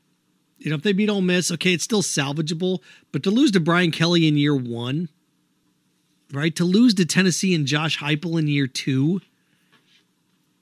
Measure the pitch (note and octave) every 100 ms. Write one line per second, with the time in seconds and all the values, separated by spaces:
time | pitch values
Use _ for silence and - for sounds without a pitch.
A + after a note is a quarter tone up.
0 | _ _ _ _ _ _ D3 D3+ G#3 F#3+
1 | G#3+ G3+ F3+ F3+ - E3+ F3+ F3 - G#3+
2 | - - C#3 D3 D#3 E3 F#3 F#3 - -
3 | _ D3 F#3+ A3 D4 F#3+ D#3+ E3+ F3+ -
4 | E3+ F3 D#3+ D3+ D3 C#3 A#2+ A#2 A#2+ C#3+
5 | F3+ _ _ _ _ _ _ _ _ _
6 | _ _ _ C3+ E3 D#3+ F3 F#3+ B3 G3
7 | E3+ F#3 F#3 - F#3+ E3+ C3+ D3 D#3 -
8 | D3 D3+ E3+ E3 D3+ C#3+ C3+ - - C3
9 | C#3+ F#3+ - _ _ _ _ _ _ _
10 | _ _ _ _ _ _